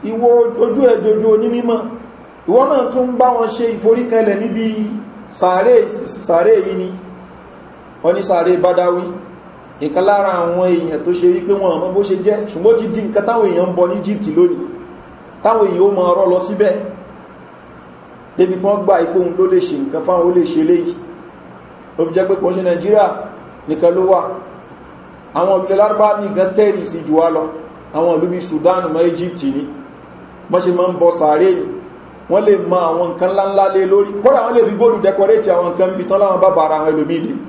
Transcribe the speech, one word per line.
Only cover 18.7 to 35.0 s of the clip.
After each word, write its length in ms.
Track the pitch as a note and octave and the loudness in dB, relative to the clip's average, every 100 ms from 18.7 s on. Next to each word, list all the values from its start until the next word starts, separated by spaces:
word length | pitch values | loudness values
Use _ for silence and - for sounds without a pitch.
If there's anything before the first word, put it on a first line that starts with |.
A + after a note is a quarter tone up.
| G3+ | 0
gbà 120 | F#3 F3+ | 2 2
pé 200 | E3+ F#3+ | 2 0
òun 140 | F3 F3+ | -2 0
ló 100 | F#3 | 2
lè 120 | F3+ | 2
ṣe 160 | - D3 | 0 -4
nǹkan 240 | C3+ D#3+ | -4 -4
fáwọn, 260 | F3 F3+ E3+ | -2 2 2
ó 40 | |
lè 100 | F3 | 2
ṣe 160 | E3 D#3 | 0 0
eléyìí. 320 | D#3 F3 - - - - - - - - - - - | 2 2 0 -8 -14 -18 -20 -20 -20 -20 -20 -20 -18
Ló 120 | - E3 | -4 -2
fi 60 | |
jẹ́ 140 | E3+ F#3+ | 0 0
pé 80 | G3 | 0
kò 120 | E3+ | -2
ń 60 | F#3 | -2
ṣe 60 | |
Nàìjíríà 420 | F#3 E3+ G3+ G#3+ F#3+ - - - - - - | -2 -2 2 2 2 -2 -12 -16 -20 -18 -8
nìkan 260 | D#3 E3+ | 0 2
ló 80 | F3+ | 2
wà. 200 | F#3 F#3 - - - - - - - - - - - | 2 2 0 -10 -16 -20 -20 -20 -20 -20 -20 -20 -10
Àwọn 280 | - F3+ F#3+ | -4 0 0
ìlú 180 | F#3 G3 | 0 2
Lárúbá 300 | G#3+ G#3 G#3 G#3 | 2 4 2 2
mi 100 | G3+ | -4
gan 200 | F3+ F#3+ | -2 0
tẹ́rì 300 | G3 G#3 F#3+ E3 | 2 2 0 -6
sí 120 | E3 | -10
jù 100 | D3+ D#3 | 0 2
wá 140 | E3 | 2
lọ. 140 | D#3+ D#3 - - - - | 0 -4 -10 -16 -20 -10
Àwọn 260 | D3+ E3+ D#3+ | -2 0 0
ìlú 120 | F3+ | -2
bíi 140 | F3 | -4
Sudan 420 | - D#3 E3 F#3 E3+ | -6 0 2 2 -2
mọ́ 100 | D#3+ | 0
Egypt 400 | F3 E3 F3 - | 0 0 -6 -6
ni. 200 | C#3 C3+ D3 - - - - - - - - | -4 -4 -8 -14 -18 -20 -20 -20 -20 -20 -4
Wọ́n 140 | F3+ | -2
ṣe 100 | F3+ | 0
máa 140 | F3+ F#3 | 0 0
ń 100 | F3 | 2
bọ 100 | E3+ | 2
sàárè 380 | E3 D#3 D3+ F#3+ F3 | 2 0 2 2 2
ni. 100 | - - - - - - - | -4 -10 -14 -20 -20 -20 -2
Wọ́n 160 | F#3 G#3+ | 0 2
lè 80 | F#3+ | 2
mọ 180 | E3+ F3+ | 2 0
àwọn 300 | E3 E3 F3 | 0 -2 -4
nǹkan 200 | E3+ F3+ | -2 -2
ńláńlá 340 | G3 G3 G3 G3 | 0 0 2 2
lé 120 | F#3+ F#3 | 2 2
lórí. 260 | G3 G3+ | 2 0
Kódà 260 | G3+ A3 C4+ | 2 2 4
wọ́n 120 | A#3 A#3+ | 2 2
lè 60 | |
fi 120 | G#3+ G3+ | 2 2
góòlù 260 | A#3 - | 2 2